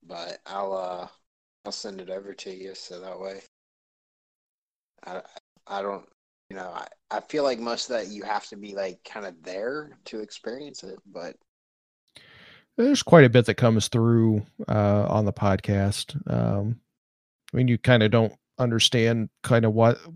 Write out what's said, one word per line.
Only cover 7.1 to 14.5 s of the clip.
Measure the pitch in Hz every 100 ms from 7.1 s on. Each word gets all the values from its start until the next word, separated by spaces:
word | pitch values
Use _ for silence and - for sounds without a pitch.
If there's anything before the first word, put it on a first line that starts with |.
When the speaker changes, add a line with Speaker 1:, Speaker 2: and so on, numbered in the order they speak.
Speaker 1:
I | 104
feel | - 156
like | 139 120
most | 117 117 -
of | 120
that | 95
you | 104
have | 101 104 -
to | 104
be, | 104
like, | 98 95 90
kinda | - 110 98 85
there | 85 92 113 147 151 - -
to | 110
experience | 107 - 110 127 147 131
it, | 95 95
but | 101 90 85 - _ _ _ _ _ _ _ - - - - - _ -
Speaker 2:
There's | 247 285
quite | - 170
a | 127
bit | 123 117
that | 101
comes | 120 110 -
through, | 120 117 117 113 107 -